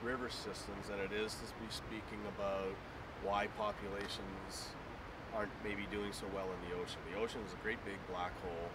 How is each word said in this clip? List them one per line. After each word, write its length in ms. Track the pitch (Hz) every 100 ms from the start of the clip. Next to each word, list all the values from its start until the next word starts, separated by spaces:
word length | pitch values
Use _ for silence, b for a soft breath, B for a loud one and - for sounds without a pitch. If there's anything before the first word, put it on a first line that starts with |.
river 260 | 113 127 123
systems 580 | - 107 95 - 98 98
than 120 | 101
it 120 | 98
is 220 | 104 110
to 160 | - 113 -
be 120 | 113
speaking 500 | - - 110 104 107 104 98
about 320 | 101 98 95 95 - - - -
why 240 | 98 101 104 -
populations 1120 | 107 101 101 101 101 - 98 95 95 - - - - - - - - 113
aren't 160 | 101 -
maybe 240 | 107 101 98
doing 240 | 104 101
so 160 | 101 104
well 160 | 98 92
in 240 | 90 87
the 80 | 90
ocean. 240 | 90 - 82
The 80 | 92
ocean 220 | 113 131
is 120 | 101
a 80 | 87
great 200 | 107 117
big 140 | 110 98 90
black 240 | 90 90 - 95
hole. 240 | 82 85